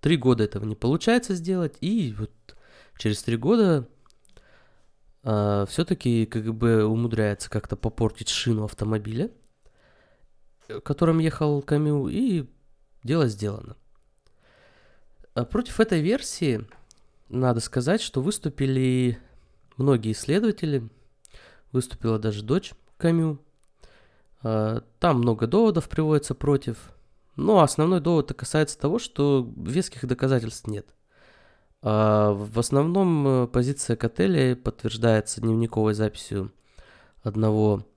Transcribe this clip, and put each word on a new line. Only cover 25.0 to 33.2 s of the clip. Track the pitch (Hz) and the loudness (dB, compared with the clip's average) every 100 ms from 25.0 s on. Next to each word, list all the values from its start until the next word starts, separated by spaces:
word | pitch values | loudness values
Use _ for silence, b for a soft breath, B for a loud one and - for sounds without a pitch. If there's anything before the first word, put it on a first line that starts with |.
| 175 135 | 2 2
много | 120 113 113 | 2 2 2
доводов | 165 226 170 - | 4 4 2 -2
приводится | - 156 151 147 | -2 2 2 0
против, | - 143 139 135 113 - - - _ _ - | -4 0 0 0 -10 -12 -20 -20 _ _ -4
но | 165 208 | 4 6
основной | 147 - 156 180 | 6 4 2 2
довод-то | 151 170 139 | 2 0 0
касается | - 123 156 151 - | -6 -4 0 0 -2
того, | 143 208 | -2 -2
что | - - 143 139 117 110 | -4 -2 2 2 0 -8
веских | - 139 185 - 127 | -4 -4 -4 -8 -6
доказательств | 123 135 131 113 - - | -2 2 0 -2 -10 -8
нет. | 104 - _ _ b b b b b b _ | -10 -10 _ _ b b b b b b _
А | 117 107 107 107 104 | -2 2 4 4 4
в | 101 104 110 | 0 -2 -2
основном, | 117 139 151 180 190 160 | 0 2 2 2 2 2